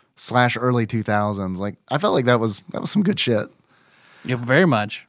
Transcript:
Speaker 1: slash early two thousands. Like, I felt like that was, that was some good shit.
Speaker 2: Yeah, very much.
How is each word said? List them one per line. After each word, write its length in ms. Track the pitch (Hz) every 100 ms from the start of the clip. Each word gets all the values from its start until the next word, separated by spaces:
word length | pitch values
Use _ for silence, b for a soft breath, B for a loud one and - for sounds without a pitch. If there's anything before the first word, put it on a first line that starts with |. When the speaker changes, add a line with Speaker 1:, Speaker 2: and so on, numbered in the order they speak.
| _ -
Speaker 1:
slash 420 | - 123 123 117
early 280 | 123 123 110
two 160 | 110
thousands. 560 | 104 104 104 101 92 92
Like, 160 | 101 - -
I 80 | 143
felt 140 | - 170
like 100 | 123
that 140 | 120
was, 240 | 113 98 -
that 100 | -
was 80 | 151
some 120 | 208
good 160 | 190 190
shit. 280 | - 107 - _ b b b b b b -
Speaker 2:
Yeah, 100 | 123
very 280 | 120 139 185
much. 400 | 113 104 -